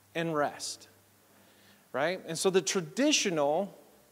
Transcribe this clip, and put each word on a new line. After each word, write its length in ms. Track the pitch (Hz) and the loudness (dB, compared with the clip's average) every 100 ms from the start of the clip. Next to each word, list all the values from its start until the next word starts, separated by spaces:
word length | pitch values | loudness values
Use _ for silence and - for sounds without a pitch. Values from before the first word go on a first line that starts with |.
| _ 165 | _ -4
and 200 | 165 156 | -2 0
rest, 520 | 135 - - - - - _ _ _ - - - - - _ | -2 -2 -10 -12 -16 -20 _ _ _ -20 -20 -20 -20 -20 _
right? 260 | 123 156 185 - | -2 -2 -2 -6
And 100 | 160 | -2
so 140 | 196 | 2
the 140 | 185 | 2
traditional 1120 | 165 202 156 185 285 285 208 160 143 156 196 - - - _ | 2 -2 -2 0 2 4 2 2 2 2 -2 -8 -20 -20 _